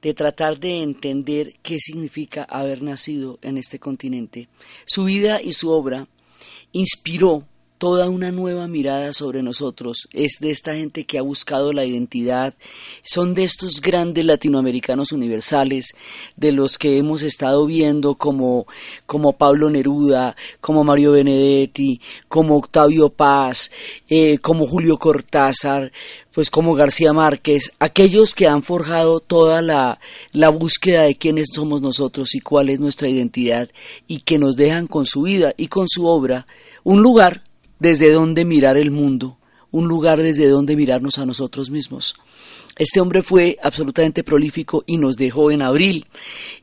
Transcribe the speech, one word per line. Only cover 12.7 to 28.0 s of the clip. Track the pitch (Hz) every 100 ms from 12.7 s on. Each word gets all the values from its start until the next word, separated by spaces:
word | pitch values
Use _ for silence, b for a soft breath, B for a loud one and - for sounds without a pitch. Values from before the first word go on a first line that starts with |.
| B B B
son | - - 180
de | 180 185
estos | - 185 147
grandes | 180 175 170 165 160
latinoamericanos | 147 156 139 131 123 - 127 139
universales, | 151 120 110 - 147 135 135 120 - B B B -
de | 151
los | 139 135 -
que | 151 139
hemos | 147 156
estado | 151 - 135 143 151
viendo | 160 151 147 143 139
como, | 147 135 127 123 - B B B _
como | 151 147 139
Pablo | 143 147 151
Neruda, | 151 135 147 143 131 127 - B B
como | - 156
Mario | 147 143 147
Benedetti, | 143 139 135 139 139 135 - 139 123 B B B
como | 160 160 147
Octavio | - - 151 160 147
Paz, | - 143 139 135 127 - B B B _
eh, | 160 156 147
como | - 165 147
Julio | 175 165 156
Cortázar, | 165 147 - 151 135 131 143 139 135 B B B B
pues | - 151
como | - 165 151
García | 143 135 160
Márquez, | 151 160 147 - 143 - _
aquellos | 156 -